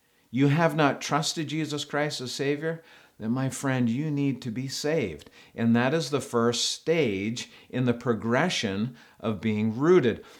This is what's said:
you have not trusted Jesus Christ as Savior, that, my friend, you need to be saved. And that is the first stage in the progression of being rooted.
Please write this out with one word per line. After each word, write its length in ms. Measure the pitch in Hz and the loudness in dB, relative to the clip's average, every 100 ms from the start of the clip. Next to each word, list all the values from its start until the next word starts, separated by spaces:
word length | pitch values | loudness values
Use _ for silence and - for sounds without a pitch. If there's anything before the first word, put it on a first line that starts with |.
| _ _ _ | _ _ _
you 180 | 120 143 | 2 4
have 280 | 147 165 151 | 4 2 4
not 240 | 143 127 | 2 2
trusted 480 | - 151 156 - 147 | -2 -2 0 -4 -4
Jesus 380 | 156 151 147 143 | -4 -4 -4 -4
Christ 340 | 147 147 143 | -2 -2 -4
as 140 | 127 | -8
Savior, 500 | - 139 147 160 165 - - - - | -4 -2 -2 -2 -6 -10 -20 -20 -10
that, 100 | 110 | -4
my 200 | 127 135 | -2 -2
friend, 400 | 131 139 131 120 | -2 -2 0 0
you 220 | 120 156 | 0 -2
need 300 | 143 143 135 | 0 0 -2
to 100 | 131 | -6
be 160 | 107 135 | -6 -6
saved. 640 | - 147 160 107 73 - - - - | -4 -2 -2 -2 -6 -16 -20 -16 -2
And 200 | 117 117 | 2 4
that 180 | 127 | 4
is 160 | 160 143 | 0 0
the 100 | 139 | -4
first 500 | - 120 117 120 - | 0 2 2 2 -2
stage 800 | - - 170 131 95 101 123 - - - | -4 0 2 2 0 -2 -6 -10 -16 -8
in 160 | 123 123 | -2 0
the 80 | |
progression 1040 | 120 135 113 110 123 175 - 110 95 123 - - - | 0 0 -2 0 2 2 0 -2 -2 -4 -6 -20 -8
of 220 | 101 104 | -4 -2
being 360 | 110 107 110 110 | -2 0 0 0
rooted. 460 | 151 180 123 95 - - | 6 6 6 0 -6 -16